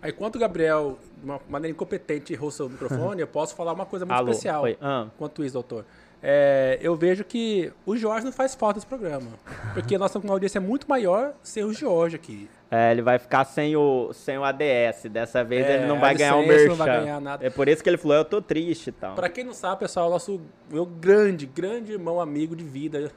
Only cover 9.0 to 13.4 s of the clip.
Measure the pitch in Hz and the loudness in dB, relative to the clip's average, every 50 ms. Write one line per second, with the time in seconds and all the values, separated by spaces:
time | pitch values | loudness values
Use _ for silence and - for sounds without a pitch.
9 | 220 170 147 139 127 117 113 - _ - - - - 107 - - 175 - 202 190 | -6 -6 -6 -6 -8 -10 -16 -18 _ -18 -16 -12 -10 -8 -6 -6 -2 0 0 0
10 | 196 190 - 214 180 202 196 196 185 202 - 208 190 185 233 285 - - 294 262 | 0 0 -2 -2 -4 -2 -2 0 -2 -2 -2 -2 -2 -2 -2 -4 0 0 0 2
11 | 226 180 175 208 254 285 285 - _ - - 220 202 214 214 214 302 269 185 165 | 2 2 2 2 0 -2 -6 -10 _ -12 -8 -6 -4 -4 -4 -4 -2 0 2 2
12 | 170 170 165 151 - - 113 101 101 107 - _ _ _ - 117 117 117 117 117 | 2 0 -2 -6 -12 -14 -16 -16 -16 -18 -20 _ _ _ 2 4 4 6 4 4
13 | 117 120 127 123 - - - 135 | 4 2 2 2 2 2 2 2